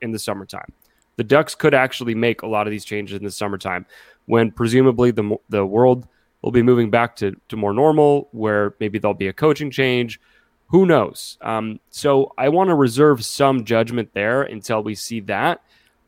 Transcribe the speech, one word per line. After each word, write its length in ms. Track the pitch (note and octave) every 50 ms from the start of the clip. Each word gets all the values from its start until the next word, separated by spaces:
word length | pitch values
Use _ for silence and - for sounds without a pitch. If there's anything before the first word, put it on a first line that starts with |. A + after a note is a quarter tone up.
in 100 | B2 A#2
the 60 | A2+ G#2+
summertime. 540 | - - G#2 G2 F#2+ - - G2 - - - _ _ _ _ _ _ _ _
The 80 | - A#2
Ducks 300 | G#2 B2+ D3 D#3 - -
could 180 | - - D#3
actually 420 | C#3+ C3 B2+ C3 - - B2 A#2 A2+
make 280 | A2 A#2 A#2+ A2 -
a 40 | -
lot 200 | A2 A2 G#2 G#2
of 40 | G#2+
these 120 | G#2+ G#2 -
changes 320 | - G#2+ G#2 G2+ G2+ G2
in 80 | G2 G2+
the 60 | G2+
summertime 560 | F#2 - G#2+ G2+ G2 F#2 - G2 F2+ F2+ E2+ - - - - _ _ _ _
when 240 | - A2+ A#2 A#2 A2
presumably 580 | - - A#2+ A2+ A#2 C3 C3 C3 A#2+ A2+ B2 B2
the 100 | A2+ A2+
mo-, 180 | G#2 G#2 G#2 - - -
the 160 | A2 G#2 G2
world 420 | F#2+ G2+ A2+ B2 B2+ B2+ B2 A#2+ - _ _ _ _ _ _
will 80 | - -
be 100 | A#2+ B2
moving 280 | A2+ B2 B2 A#2+ A#2 G#2+
back 260 | G2+ A#2 A#2 A#2 -
to, 180 | - G#2 G2 - - _ -
to 80 | -
more 160 | A2 G#2 G2+
normal, 560 | G2+ A2+ C#3+ D#3 D#3 D3+ D3+ D3 C#3+ C#3+ - -
where 420 | - A2+ G#2+ G#2+ G#2+ G#2 G#2 G2+ - _
maybe 180 | A2 G#2+ G2 G#2+
there'll 160 | G2 G#2 G2
be 140 | E2 G2 F#2+
a 40 |
coaching 380 | F#2+ - D3+ D#3 D3 - D3+ C#3+
change. 500 | B2+ - C3+ B2+ B2 B2 A#2+ A#2 A2 - _ _ _ _ _ _ _ _ _ _
Who 160 | - F3+ F#3+
knows? 540 | F3+ D#3+ C3 G#2 E2 - - - - - -
Um, 400 | - A2+ A2 A2 A2 A2 G#2+ - - _
so 420 | - - - C#3+ C#3 C3+ C3+ - -
I 140 | - B2+ C#3
wanna 240 | D3+ F3+ F#3+ F#3+ E3+
reserve 500 | D3 C#3 B2 A2+ B2+ D3 D3+ C#3+ A#2 A2
some 400 | - - - C#3+ C#3 C#3 B2+ A2
judgment 460 | G#2 A#2 A2+ A2+ A2+ A#2+ A#2+ G#2+ -
there 300 | _ G2 G2+ A2 A#2+ C3+
until 400 | C#3 - - A2 - - A2+ A2
we 120 | G#2 G#2+ G#2+
see 260 | - - - A#2 A2+
that. 420 | G2 G#2 G2+ G2 A#2+ E3 E3+ - _ _ _ _ _ _ _ _ _